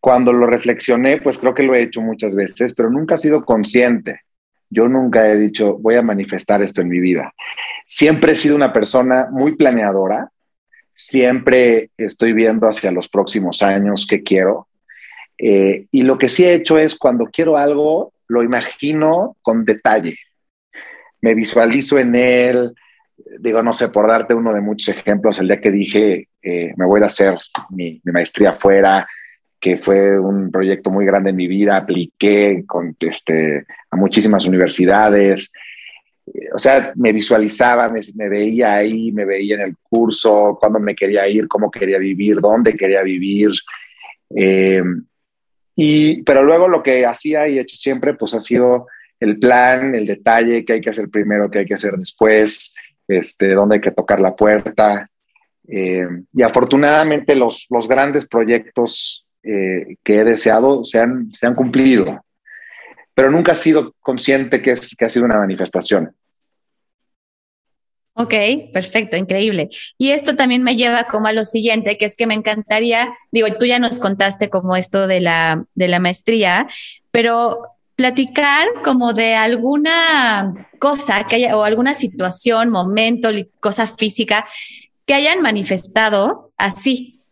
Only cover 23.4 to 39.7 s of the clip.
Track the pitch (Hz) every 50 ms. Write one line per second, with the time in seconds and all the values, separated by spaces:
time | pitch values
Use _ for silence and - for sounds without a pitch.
23.4 | - 117 110 113 113 117 110 - 123 110 - 104 104 107 113 113 104 - 120 117
24.4 | 117 117 110 104 101 104 107 104 - 110 95 - - - 104 101 101 113 101 -
25.4 | 95 92 104 101 - 107 95 101 101 - - 104 107 104 95 87 - _ _ _
26.4 | _ 95 87 87 85 85 - - 90 90 101 107 107 104 - - 101 98 92 85
27.4 | - - _ - - - 95 92 87 85 80 78 _ 90 87 87 87 85 - -
28.4 | 104 95 85 - - 101 98 98 98 95 95 95 95 - - - - - - _
29.4 | _ _ _ _ - 95 90 82 - - 98 98 98 101 98 98 95 98 98 98
30.4 | 98 92 - 95 95 95 98 95 - 101 95 98 101 98 98 101 95 98 95 92
31.4 | 90 87 92 98 104 104 101 95 95 98 92 90 87 80 _ _ - 104 104 101
32.4 | 104 101 98 87 85 - - 87 87 85 78 _ - 82 80 - _ - 80 80
33.4 | 78 78 76 71 - _ - - - _ - 90 95 95 - - 104 110 104 95
34.4 | 87 92 90 90 90 85 - - 92 90 98 104 107 107 101 101 101 98 98 95
35.4 | - - _ - - - - - - - - _ _ _ _ _ _ - - -
36.4 | - - - 101 - 135 135 139 - - - - 123 113 107 110 104 - 120 110
37.4 | 107 104 - - 123 120 120 120 120 113 113 113 101 101 101 107 107 101 101 104
38.4 | 104 110 110 117 120 107 104 104 104 110 110 113 113 113 104 104 101 95 98 98
39.4 | 101 101 104 104 101 95